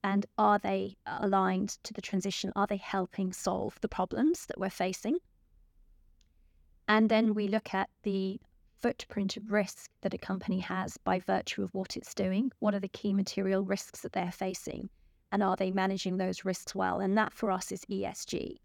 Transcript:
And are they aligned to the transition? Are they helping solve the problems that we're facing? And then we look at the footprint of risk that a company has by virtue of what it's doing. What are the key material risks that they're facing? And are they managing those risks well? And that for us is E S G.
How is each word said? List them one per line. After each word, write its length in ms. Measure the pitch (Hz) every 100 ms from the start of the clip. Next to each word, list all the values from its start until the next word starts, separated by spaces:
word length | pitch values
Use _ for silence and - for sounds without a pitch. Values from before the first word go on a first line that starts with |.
And 200 | 202 196 202 -
are 200 | 214 208
they 380 | 202 196 196 -
aligned 720 | - - 196 196 185 185 202 -
to 100 | -
the 80 | 214
transition? 500 | - 190 196 - 196 202
Are 100 | 202
they 120 | 202
helping 540 | - 202 185 - 190
solve 460 | 185 - - - -
the 80 | 226
problems 580 | - 185 - 294 339 -
that 120 | -
we're 120 | 190
facing? 480 | - 185 185 202 339 _ _ _ - _ _ - - _ _ _ _ _ _ _ _ -
And 220 | 214 220
then 240 | 220 226
we 140 | 208 208
look 260 | 214 -
at 160 | 190 196 _
the 380 | 214 196 190 202 - _ _ _
footprint 580 | - - - - 196 208
of 160 | 214
risk 380 | 208 190 - - _
that 140 | 196
a 40 | 185
company 420 | - 190 - 185
has 360 | 180 185 185 -
by 200 | - 185
virtue 440 | - 190 - -
of 120 | 190
what 220 | 190 190 -
it's 180 | -
doing. 380 | - 190 190 254 -
What 140 | 214
are 60 | 202
the 80 | 196
key 240 | - 208
material 520 | 196 190 - 190 190
risks 360 | 196 196 - -
that 120 | -
they're 200 | 190 180
facing? 560 | - 190 185 - - 196 _ _ _ _
And 100 | 208
are 140 | 190 190
they 160 | 190
managing 440 | 190 190 190 190 185
those 280 | 185 180
risks 300 | 190 185 -
well? 260 | 190 185 180
And 180 | 190 208
that 160 | 214
for 160 | - 220
us 220 | 185 -
is 120 | 190 -
E 160 | 196 190
S 180 | -
G. 360 | - 175 - -